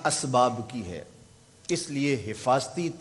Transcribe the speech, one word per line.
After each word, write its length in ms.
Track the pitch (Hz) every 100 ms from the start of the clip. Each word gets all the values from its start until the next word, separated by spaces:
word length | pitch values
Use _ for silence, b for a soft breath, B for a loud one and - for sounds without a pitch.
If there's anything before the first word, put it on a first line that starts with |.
| 156
असबाब 640 | - 143 127 123 113 113
की 100 | 123
है, 240 | 92 85 - - - - - - -
इसलिए 460 | 170 - 139 143 131
हिफाजती 680 | 101 107 127 135 135 - 170 -